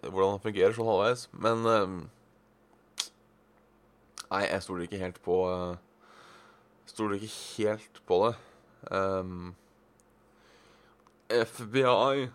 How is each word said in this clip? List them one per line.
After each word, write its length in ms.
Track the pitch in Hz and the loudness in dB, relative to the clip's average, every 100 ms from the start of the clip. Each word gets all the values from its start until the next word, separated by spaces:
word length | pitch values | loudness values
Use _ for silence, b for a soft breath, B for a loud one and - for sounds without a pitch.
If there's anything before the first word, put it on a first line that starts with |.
| - | -6
hvordan 260 | 92 95 | 2 2
den 100 | 101 110 | 2 -2
fungerer 260 | 101 95 | 4 4
sånn 160 | 113 113 | 4 2
halvveis, 380 | 98 107 123 - - | 4 4 0 -4 -4
men, 240 | 110 113 113 | 0 2 4
ehm, 300 | 110 95 92 - - _ _ _ _ _ _ _ - - _ _ _ _ _ _ _ _ _ _ - - | 2 2 -4 -12 -18 _ _ _ _ _ _ _ -10 -10 _ _ _ _ _ _ _ _ _ _ -18 -6
nei, 100 | 95 101 | -2 -2
jeg 180 | 98 95 | -2 -4
stoler 220 | 90 87 | -8 -8
ikke 160 | 101 | -6
helt 180 | 92 90 - | -8 -8 0
på, 80 | 90 92 | 0 2
eh, 240 | 90 90 87 _ _ B B B B B B B _ - | -2 -6 -10 _ _ B B B B B B B _ -16
stoler 320 | - 107 98 | -4 -2 -2
ikke 160 | 107 - - - | -6 -12 -12 -4
helt 420 | 107 110 - - - | -2 -2 -8 -12 0
på 100 | 90 110 | 2 2
det. 80 | 107 B B B B - 98 | 0 B B B B -6 -2
Ehm, 580 | 95 95 92 90 90 92 b b _ _ _ _ _ b b b b b b b _ _ - | 0 -2 -4 -10 -12 -16 b b _ _ _ _ _ b b b b b b b _ _ -2
F 320 | 117 113 - 110 | 0 0 -4 -4
B 120 | 131 127 | 2 4
I 420 | 113 131 139 127 | 4 4 0 -4